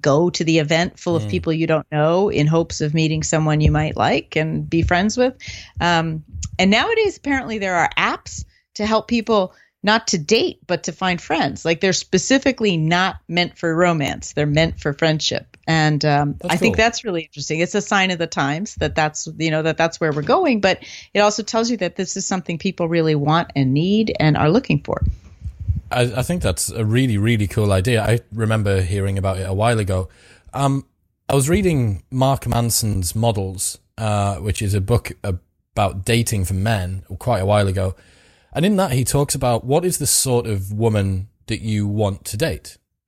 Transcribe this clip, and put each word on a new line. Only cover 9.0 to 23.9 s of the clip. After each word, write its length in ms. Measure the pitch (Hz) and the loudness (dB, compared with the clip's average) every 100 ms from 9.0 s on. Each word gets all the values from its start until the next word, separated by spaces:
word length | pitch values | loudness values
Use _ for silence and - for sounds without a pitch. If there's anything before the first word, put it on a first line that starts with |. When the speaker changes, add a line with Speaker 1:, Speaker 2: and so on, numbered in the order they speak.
| 214 | 0
Speaker 1:
people 460 | 233 220 214 185 _ _ _ | -4 2 0 0 _ _ _
not 240 | 196 214 - | 0 0 0
to 100 | 190 | -4
date, 400 | 147 226 370 - - | 2 2 2 -6 -6
but 160 | 175 | -6
to 80 | - | -4
find 260 | - 185 175 | -4 -2 -2
friends. 440 | - 165 143 139 | -2 -2 -2 -2
Like, 160 | 160 165 | -2 0
they're 120 | 190 | 0
specifically 840 | 180 - 185 - 269 269 247 214 165 | 0 0 -2 2 2 2 0 0 0
not 400 | 156 175 185 - - | 2 2 0 -4 -6
meant 280 | 170 175 - | -2 -2 -2
for 160 | 170 | -2
romance. 580 | 160 180 160 147 - - | 2 2 2 -2 -6 -8
They're 100 | - 147 | -2 0
meant 340 | 147 165 - | 2 2 0
for 120 | 151 | -6
friendship. 640 | 143 160 156 - - - - - | 0 0 0 -2 -4 -8 -12 0
And, 360 | 160 151 147 | 2 2 2
um, 300 | 151 143 147 - | 2 2 0 -4
Speaker 2:
That's 140 | 175 | 0
Speaker 1:
I 20 | 160 | 2
think 180 | 170 95 | 2 2
Speaker 2:
cool. 80 | |
Speaker 1:
that's 200 | 226 - | 0 0
really 180 | 233 170 | -4 -6
interesting. 380 | 156 - 139 156 | -6 -12 -6 -2
It's 140 | 175 | 0
a 60 | 208 | 0
sign 300 | 202 202 190 | 0 0 0
of 80 | 175 | 0
the 80 | 165 | -4
times 480 | - 139 151 214 - | -2 -2 -2 -6 -4
that 180 | 156 | -4
that's, 340 | - 151 - 160 160 | 0 -2 -2 -12 -4
you 120 | 160 | -2
know, 120 | 156 | 0
that 140 | 160 160 | 0 0
that's 220 | 165 - | -2 0
where 120 | 160 | -2
we're 100 | 147 | -2
going. 380 | 147 311 339 220 | 2 2 2 2
But 220 | 190 175 - - - | 2 0 -4 -18 -6
it 60 | 196 | 2
also 220 | 208 202 | 2 2
tells 280 | 190 226 233 | -4 -2 -2
you 60 | 226 | -2
that 180 | 175 - | -4 -4
this 200 | 185 196 | -6 -6
is 80 | - | -4
something 320 | 185 - 170 | -4 -4 -4
people 300 | 196 180 170 | -4 -2 -2
really 260 | 170 160 | 2 2
want 360 | 151 143 165 165 | 2 2 2 2
and 180 | 143 131 | 0 2
need 400 | 139 180 | 2 2